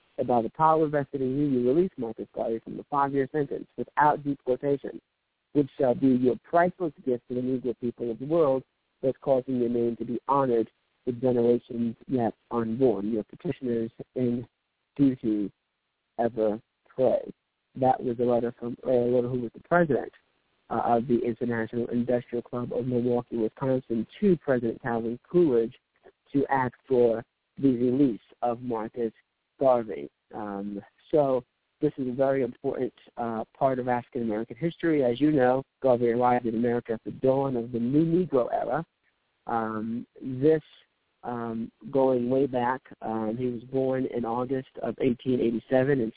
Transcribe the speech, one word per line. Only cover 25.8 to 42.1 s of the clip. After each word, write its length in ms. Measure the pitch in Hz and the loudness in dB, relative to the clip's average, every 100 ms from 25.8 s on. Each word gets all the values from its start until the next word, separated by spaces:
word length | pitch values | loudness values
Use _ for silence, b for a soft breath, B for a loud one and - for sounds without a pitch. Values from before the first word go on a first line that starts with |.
| _ _ - _ _ | _ _ -20 _ _
to 120 | 143 - | -2 0
ask 240 | 135 127 - - | 0 -2 -6 0
for 360 | 123 120 113 - _ _ - | 4 4 2 -6 _ _ 0
the 100 | 135 | 2
release 520 | 120 123 127 139 101 _ _ | 2 2 4 2 0 _ _
of 200 | 120 117 | -4 -4
Marcus 500 | 123 113 113 120 113 - _ _ _ - | -4 -4 -6 -4 -6 -6 _ _ _ 0
Garvey. 500 | 135 123 110 73 73 _ _ | 4 4 0 -8 -12 _ _
Um, 480 | 120 104 98 101 101 - _ _ | -10 -8 -6 -8 -8 -12 _ _
so 320 | 156 139 127 - _ _ - | 2 2 0 -4 _ _ -4
this 100 | 151 - | -2 -2
is 100 | 127 | -4
a 60 | |
very 280 | 123 135 135 | 0 2 2
important, 520 | 123 - 135 - 123 - _ - | -2 -4 -6 -2 -4 -6 _ -8
uh, 260 | 117 113 117 - | -6 -6 -8 -2
part 200 | 135 127 | 0 0
of 100 | 123 | -2
African 360 | 123 - 123 | -2 -4 -6
American 340 | 113 107 117 - | -4 -4 -6 -6
history. 460 | 170 - 165 151 | -6 -2 0 2
As 180 | 123 120 | 2 2
you 100 | 151 | 2
know, 320 | 151 123 131 - _ | 4 4 2 -2 _
Garvey 260 | 131 120 120 | 2 4 2
arrived 360 | 120 123 123 120 | 2 2 2 0
in 80 | 110 | 0
America 380 | 120 120 117 | 0 0 -2
at 100 | 110 | -6
the 80 | 110 | -8
dawn 440 | 123 135 135 139 123 | -2 2 2 0 -2
of 160 | 120 | -4
the 80 | 117 | -4
new 240 | 120 147 | 0 2
Negro 480 | 165 170 170 131 117 | 2 2 2 0 0
era. 320 | 110 110 143 165 _ _ _ _ _ - | -2 -2 -4 -6 _ _ _ _ _ -6
Um, 600 | 117 110 110 113 117 - - | -4 -2 -4 -6 -8 -10 -12
this, 440 | 131 127 147 160 - _ _ _ _ _ | -10 0 2 2 -2 _ _ _ _ _
um, 480 | 120 120 117 113 117 - 147 | -10 -8 -6 -6 -8 -12 -4
going 380 | 139 131 | 2 2